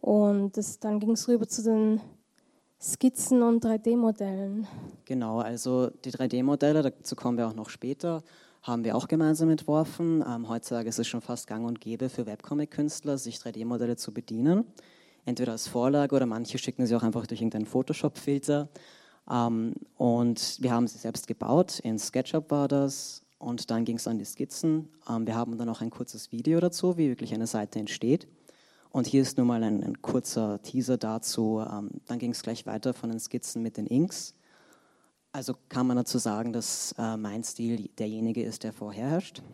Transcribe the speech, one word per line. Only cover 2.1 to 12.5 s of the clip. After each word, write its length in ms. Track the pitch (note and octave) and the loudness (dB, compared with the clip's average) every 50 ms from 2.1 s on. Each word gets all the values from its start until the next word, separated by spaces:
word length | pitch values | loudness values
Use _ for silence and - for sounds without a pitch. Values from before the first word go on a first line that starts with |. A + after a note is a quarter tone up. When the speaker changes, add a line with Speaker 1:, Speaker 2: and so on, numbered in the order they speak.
| - _ _ _ _ _ _ _ _ _ _ _ _ _ | -20 _ _ _ _ _ _ _ _ _ _ _ _ _
Speaker 1:
Skizzen 640 | - - - - - C4 B3+ - - - C4 B3 A#3+ | -6 -6 -2 4 4 4 4 2 0 4 4 6 6
und 200 | A#3 A#3 A#3 A#3 | 6 4 4 4
drei 140 | A3+ A3 | 2 2
D 180 | G#3+ A3 A#3 A#3 | 2 2 2 4
Modellen. 720 | A#3+ A#3 A3+ G#3+ - G3+ G3 F#3+ F#3+ G3 G3 G3 G#3+ A3 G3 - - - - - - _ | 4 4 4 2 2 -2 -4 -2 -4 -4 -4 -4 -4 -6 -6 -8 -14 -14 -16 -18 -20 _
Speaker 2:
Genau, 340 | - C3 B2+ A#2 A2 A2 A#2 | -4 -2 -2 0 0 0 0
also 500 | A2+ A2 A#2+ A2+ - B2+ B2+ B2+ B2+ B2 - - - | -2 -2 -4 -4 -2 2 2 4 2 2 0 -6 -12
die 60 | B2+ | -10
drei 160 | B2 - C3 | -4 -2 -2
D 140 | A#2+ A2+ B2 B2+ | 0 2 2 2
Modelle, 380 | C#3 D3 C#3 C#3+ D3 D3+ D#3 | 2 4 4 4 6 6 6
dazu 340 | C#3+ C3+ - - - - C3+ | 4 2 -2 -4 -10 -10 -10
kommen 220 | - - B2 A#2+ | -2 -2 0 0
wir 100 | A#2 A#2 | 2 0
auch 60 | A2+ A2 | -2 -2
noch 140 | A2 A2 - | -6 -10 -10
später, 540 | - - - B2 C#3+ _ - E3+ E3 D#3 D3+ - - - - _ _ _ | -12 -8 -6 -6 -6 _ -2 -4 -4 -4 -6 -12 -20 -20 -20 _ _ _
haben 220 | _ - A#2+ A#2 A2+ | _ -4 -2 -2 0
wir 120 | A2+ A2 | 0 0
auch 120 | A#2+ - | 0 0
gemeinsam 420 | - D#3+ D#3+ D#3+ D#3 D#3 D#3 E3 D#3+ | 2 2 4 4 4 4 4 6 4
entworfen. 760 | D#3+ D#3 - - D3 D#3 D#3+ D#3 - - E3+ E3 E3 D#3 - | 4 4 2 2 2 2 2 0 -2 -2 0 2 4 2 2
Ähm, 220 | - A#2+ A#2 A#2 | 0 -2 -6 -4
heutzutage 400 | G#2+ A#2 A#2 - - B2 A#2 A2+ | -4 -4 -4 -4 -4 -4 -2 -2
ist 120 | A2+ A#2 - | -2 -2 -2
es 80 | A#2+ | -2
schon 140 | - - A#2 | -2 -4 -6
fast 260 | - - A#2+ A#2 - | -6 -6 -8 -8 -8
gang 180 | - G#2+ A2 A#2 | -8 -6 -4 -4
und 160 | A#2 A#2+ G#2+ | -4 -4 -6
gäbe 280 | - A2 A#2 A2 C3 B2+ | -6 -8 -6 -4 -4 -4
für 160 | - - A#2+ | -4 -4 -6
Webcomic-Künstler, 920 | G#2 G#2 - - - | -6 -8 -12 -8 -4